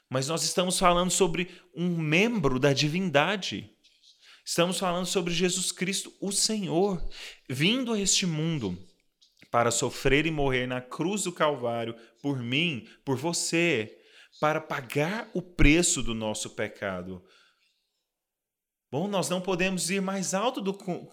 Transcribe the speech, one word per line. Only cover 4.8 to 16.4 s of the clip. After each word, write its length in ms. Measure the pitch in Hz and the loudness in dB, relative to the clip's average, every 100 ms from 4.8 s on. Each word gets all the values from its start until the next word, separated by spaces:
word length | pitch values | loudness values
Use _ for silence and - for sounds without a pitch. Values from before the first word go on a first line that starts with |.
| 190 175 180 | -2 -2 0
sobre 280 | 196 175 | 0 0
Jesus 380 | 170 180 180 180 | 0 0 0 -4
Cristo, 420 | - 185 196 - - | -4 -4 -4 -6 -8
o 100 | 196 | -4
Senhor, 720 | 196 - 220 185 156 202 175 - - - - - | 0 0 0 0 2 2 0 -4 -6 -12 -16 -8
vindo 420 | 127 165 254 240 | 0 2 2 0
a 80 | 220 | -2
este 260 | 196 - 185 | 0 0 0
mundo 520 | 156 160 160 104 90 - _ _ _ _ _ - 120 | 0 -2 -2 -4 -6 -10 _ _ _ _ _ -2 2
para 160 | 117 | 4
sofrer 540 | - 123 - 139 139 156 | 2 -2 0 2 4 2
e 60 | |
morrer 360 | 156 139 127 127 | 0 0 0 -2
na 140 | 127 | -4
cruz 420 | 123 - 160 208 | -8 -4 -2 -2
do 80 | 180 | -4
Calvário 640 | 175 156 143 120 117 113 113 - _ | 0 0 2 -2 -2 -4 -8 -16 _
por 220 | 143 135 | -4 -2
mim, 420 | 117 131 175 127 - - - | -2 0 0 -2 -10 -10 -4
por 100 | 127 | -2
você, 840 | 160 170 - 165 170 131 107 - _ - - - | -2 -2 0 0 2 0 -2 -10 _ -20 -20 -2
para 220 | 151 156 | 0 0
pagar 720 | 156 143 120 143 151 220 233 | -4 -8 -4 -2 -2 -2 -6
o 80 | - | -8
preço 640 | - - 127 160 175 - | -8 6 6 8 4 0
do 100 | 117 | -2
nosso 360 | 113 110 107 | -2 -4 -4